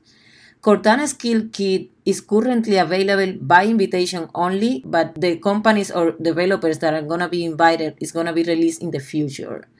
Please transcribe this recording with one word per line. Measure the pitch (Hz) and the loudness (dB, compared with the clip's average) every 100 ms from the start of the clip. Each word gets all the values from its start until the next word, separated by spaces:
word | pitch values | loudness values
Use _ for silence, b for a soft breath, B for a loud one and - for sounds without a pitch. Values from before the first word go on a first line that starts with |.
| b b b b b b | b b b b b b
Cortana | 214 196 208 247 294 | 2 2 4 2 0
Skill | - 240 226 220 | -4 0 0 -2
Kit | - 196 190 - _ | -4 -2 -2 -4 _
is | - 190 | -2 -2
currently | - 208 247 240 214 196 | 0 0 2 0 2 2
available | 160 185 196 196 190 185 | 2 0 2 2 0 -4
by | 135 175 208 | 4 4 6
invitation | 226 185 180 180 180 160 - | 2 0 0 -2 -4 -8 -2
only, | 180 196 226 262 160 | -2 0 0 -2 -2
but | 165 160 156 | 0 0 0
the | 175 170 | -2 0
companies | 202 208 220 208 196 | 0 2 2 2 0
or | 180 165 165 | 0 -2 0
developers | 165 160 185 190 165 147 | -2 0 0 0 0 0
that | 160 | -2
are | 156 151 | -2 -4
gonna | 170 175 | -4 -4
be | 175 170 | -4 -4
invited | 156 165 160 156 - | 2 2 4 -2 -6
is | 156 | -8
gonna | 165 170 | -4 -2
be | 165 | -2
released | 170 165 165 165 | 0 2 0 -2
in | 170 | -6
the | 143 | -6
future. | 135 151 147 135 - - - | -6 -4 -4 -6 -10 -12 -14